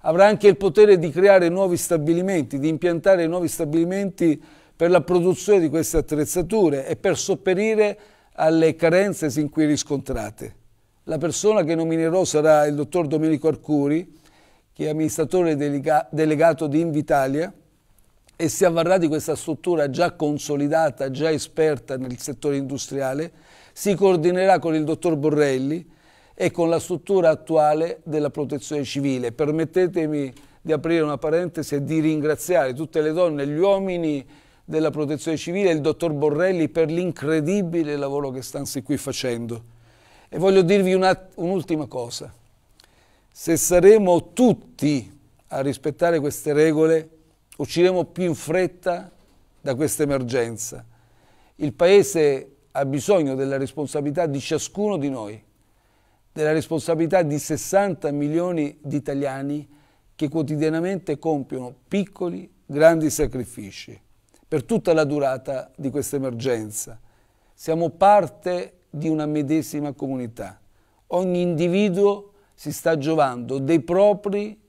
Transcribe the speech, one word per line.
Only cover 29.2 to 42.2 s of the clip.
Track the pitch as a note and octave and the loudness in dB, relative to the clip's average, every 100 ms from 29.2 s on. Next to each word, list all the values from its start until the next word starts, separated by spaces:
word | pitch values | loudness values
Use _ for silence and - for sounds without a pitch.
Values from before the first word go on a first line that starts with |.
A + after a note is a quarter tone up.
| B2 | -4
Permettetemi | A2+ D3+ D#3 D#3+ F3+ F#3 F3 D#3 D3+ C#3 B2 - _ | -4 -2 -2 -2 0 0 0 -2 -4 -6 -10 -20 _
di | - | -4
aprire | D#3 D#3+ E3+ | -4 0 0
una | D3+ C#3+ | 0 -2
parentesi | D#3+ D#3+ F3 - C#3+ C#3+ | -2 0 -2 -6 -6 -4
e | |
di | C#3 D#3+ | -2 0
ringraziare | D#3 D#3 D3+ D3 - F3+ C3+ | 0 0 -2 -2 0 2 2
tutte | B2+ D#3 E3 | -2 -4 -2
le | D3+ | 0
donne | D#3 F3+ D3 | 2 0 0
e | C#3 | -4
gli | D3 | 0
uomini | G3 G3 F#3+ F3+ D#3+ D3 B2+ - _ _ | 2 2 0 -2 -2 -4 -8 -20 _ _
della | - D#3 D#3 | -6 -2 -2
Protezione | D3 C#3+ D3 - D3+ | -2 -4 -4 -4 -6
Civile | - F3+ G3+ | -4 0 0
e | |
il | D#3+ | 2
dottor | D3 D3 E3+ | 0 -2 -2
Borrelli | D3+ D3+ D3+ F#3 F3+ D#3 | 0 0 2 0 0 -2
per | - D#3+ | 0 0
l'incredibile | E3 F3+ - C#3 D#3+ D3 G3+ F3+ E3+ D3+ D3 | 0 -4 -4 -2 -2 0 -2 -2 -2 -2 -2
lavoro | C#3 C#3 C#3 | -4 -4 -4
che | B2+ | -8
stanno | B2 C#3+ C#3 | -10 -10 -8
sin | C#3+ | -10
qui | - C#3 | -4 -4
facendo. | - B2 B2+ A#2+ A#2 A2+ - - _ _ _ _ _ | -4 -6 -4 -4 -6 -10 -14 -20 _ _ _ _ _
E | - | 0
voglio | F#3 F#3+ | 4 4
dirvi | E3+ G3+ F#3 | 6 4 4
una, | F#3 F#3 F#3 - - | 2 2 0 -4 -8
un'ultima | F3 F#3+ D3+ D#3+ C#3+ | -4 -4 -2 -4 -4
cosa. | C3 A#2 - | -8 -8 -10